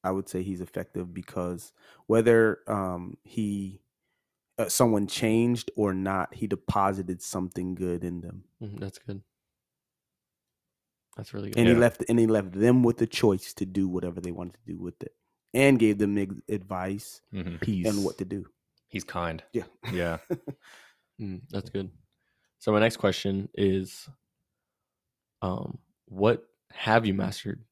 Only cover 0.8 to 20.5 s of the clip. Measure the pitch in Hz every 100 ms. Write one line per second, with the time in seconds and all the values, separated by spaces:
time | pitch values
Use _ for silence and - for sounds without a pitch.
0.8 | 90 95 90 90 90 - 87 87 - _
1.8 | _ - - 113 113 113 110 - - 104
2.8 | 95 90 87 - _ - 107 101 98 98
3.8 | _ _ _ _ _ _ _ - 110 -
4.8 | 123 107 101 - 113 113 120 120 - -
5.8 | 104 92 95 95 82 - 104 95 - 101
6.8 | 98 98 90 90 - 95 92 - 90 90
7.8 | 90 87 87 87 87 92 _ _ 110 107
8.8 | 98 - - 98 _ _ _ _ _ _
9.8 | _ _ _ _ _ _ _ _ _ _
10.8 | _ _ _ - 107 104 101 117 120 117
11.8 | 120 - - 117 113 110 95 95 117 127
12.8 | 117 117 113 - 113 95 - - 95 95
13.8 | 95 90 87 87 90 87 90 - - 87
14.8 | 87 - - _ _ _ _ 120 139 127
15.8 | 110 101 104 101 98 95 - 104 95 92
16.8 | 92 101 - - _ 98 87 85 - 98
17.8 | 87 101 98 - 95 101 85 _ _ _
18.8 | _ 78 - 87 85 80 - 117 - _
19.8 | - 92 85 82 - 170 -